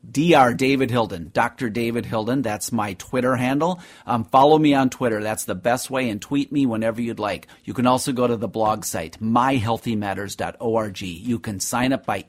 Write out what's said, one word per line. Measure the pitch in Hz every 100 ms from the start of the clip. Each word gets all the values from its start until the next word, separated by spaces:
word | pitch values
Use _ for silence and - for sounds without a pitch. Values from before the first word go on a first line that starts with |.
| -
D | - 170
R | 151 127
David | - 131 139 127
Hilden, | 120 107 90 80
Doctor | 123 117 - 123
David | 104 117 117 113
Hilden. | 117 110 135
That's | 117 104 -
my | 117 104
Twitter | 95 - 127 123 123
handle. | 127 143 165 175 - - -
Um, | 117
follow | 107 135 143 156
me | 151
on | 139 131
Twitter. | - 127 107
That's | 107 107
the | -
best | 95 117 123 -
way, | 131 127
and | 104
tweet | - 143 143
me | 143 135
whenever | 110 113 113
you'd | 117 107
like. | 104 87 - -
You | -
can | 110 123
also | 127 -
go | 123 123
to | 117
the | 104
blog | 110 107 107
site, | - 98 82 -
my | 110 117 131 139
healthy | 107 113 123 110
matters | 101 95 101
dot | - 87 -
org. | 120 110 107 92
You | 95 85 117 117
can | - 98
sign | - 120 127
up | 139
by | - 101